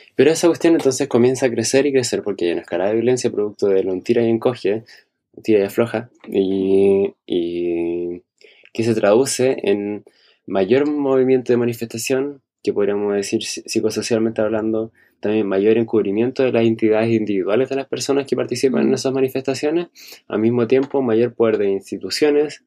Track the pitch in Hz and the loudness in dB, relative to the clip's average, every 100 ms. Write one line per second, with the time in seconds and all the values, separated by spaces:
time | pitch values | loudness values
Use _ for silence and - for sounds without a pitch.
0 | - - 135 165 170 - 165 160 135 131 | -6 2 4 4 2 2 2 4 2 0
1 | 139 120 123 131 131 117 113 135 143 135 | 0 4 4 2 0 0 0 2 2 0
2 | 120 101 104 95 87 82 - 87 98 113 | 0 -4 -4 -2 -2 -2 -4 -2 0 0
3 | 117 127 120 101 104 - 104 95 92 92 | 2 0 0 -2 -4 0 2 2 0 -4
4 | - 117 113 113 131 120 95 110 - - | -2 0 0 0 0 -2 -4 -4 -6 -20
5 | _ _ _ - - 107 98 - 117 110 | _ _ _ -10 0 2 2 0 -2 -4
6 | 120 _ - 101 95 95 95 98 98 98 | -8 _ -6 -2 -2 -2 2 4 4 2
7 | 98 - - 90 85 87 87 85 85 87 | 0 -6 -6 -4 -2 -4 -4 -4 -4 -4
8 | 87 90 - _ - _ _ - 113 110 | -6 -10 -16 _ -20 _ _ -4 -2 2
9 | 101 110 135 - 127 - - 101 101 104 | 4 4 2 0 0 0 0 -2 -2 -8
10 | - _ _ _ - 95 95 135 147 147 | -12 _ _ _ -6 -2 2 2 2 -2
11 | 139 131 131 131 120 120 120 117 113 113 | 0 2 2 2 2 0 0 -4 -8 -8
12 | - 131 143 139 _ _ - 104 101 101 | -4 -2 -2 -8 _ _ -4 -2 -2 0
13 | 104 101 98 110 - - - 110 110 110 | -2 -2 -2 -6 -6 -10 -6 -4 -2 -4
14 | - 113 110 110 107 110 110 110 113 - | -2 -2 -2 -2 -2 -2 -2 -4 -6 -12
15 | _ _ 104 110 98 95 107 113 113 110 | _ _ -2 0 0 2 2 2 2 0
16 | 98 104 123 127 127 117 117 113 110 107 | 0 0 -2 0 0 2 2 2 2 2
17 | 113 113 104 98 90 113 131 135 135 135 | 2 0 0 -2 0 0 0 -4 -6 -6
18 | 135 139 139 127 123 123 135 127 135 131 | -2 -2 0 -4 -4 -2 0 2 2 0
19 | 135 131 131 135 135 127 147 170 175 - | -2 -2 -2 -2 -4 -4 -2 -2 -4 -12
20 | - - - 104 113 120 117 131 135 139 | -20 -20 -8 -2 0 0 2 2 2 -2
21 | 123 110 120 117 117 104 101 98 - 98 | 0 0 0 2 2 2 0 -2 -6 -10
22 | 92 - 151 147 151 - | -8 0 2 2 0 -6